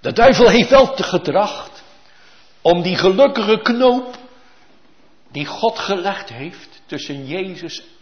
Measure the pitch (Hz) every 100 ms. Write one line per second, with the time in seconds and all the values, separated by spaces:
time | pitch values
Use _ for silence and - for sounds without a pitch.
0 | 120 170 240 254 233 220 208 262 262 -
1 | 180 180 - 156 208 - - - - -
2 | _ _ _ - _ _ 151 175 175 185
3 | 180 196 277 277 208 220 - 240 254 247
4 | - - - - - _ _ _ _ _
5 | _ _ _ 131 147 - 226 220 - 196
6 | 175 196 - 117 147 - - - - 147
7 | - 143 135 170 190 175 165 - - -